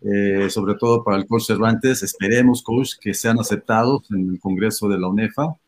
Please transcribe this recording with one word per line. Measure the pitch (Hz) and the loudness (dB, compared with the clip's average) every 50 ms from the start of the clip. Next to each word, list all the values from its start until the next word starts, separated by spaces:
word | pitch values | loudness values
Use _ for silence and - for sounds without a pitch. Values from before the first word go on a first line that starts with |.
eh, | - 104 101 101 101 101 98 98 98 98 | -6 -2 -2 0 0 0 0 0 0 -2
sobre | - 110 98 98 104 | -2 -2 -2 -2 -2
todo | - 123 117 117 117 117 | 0 2 2 2 2 2
para | 107 98 98 | 0 0 0
el | 98 | 0
coach | - 110 113 113 | 0 -2 -2 0
Cervantes. | - 110 95 110 113 113 117 - 131 131 - 98 | 0 0 2 2 2 2 2 2 0 0 0 -2
Esperemos, | 95 - - 98 98 113 123 123 123 123 123 - | -8 -6 -2 0 2 4 4 4 4 4 2 0
coach, | - 113 127 135 - - - | -2 0 0 0 -2 -4 -8
que | - 104 101 | -6 -6 -4
sean | - - 113 113 120 | -2 0 0 0 0
aceptados | 113 - 107 - - - 113 113 117 123 139 139 - - | 0 0 -4 -4 -2 0 0 2 2 2 0 -2 -2 -4
en | 104 95 95 92 | -4 -2 -2 -2
el | 90 - | -4 -4
Congreso | - 98 92 90 107 110 107 - 107 104 | -4 -4 -2 0 0 -2 -2 -2 -2 -2
de | 101 92 | 0 0
la | 90 92 | 0 0
unefa | 95 104 110 107 - - 147 165 151 - _ | 0 0 0 -2 -2 -2 -4 -4 -4 -8 _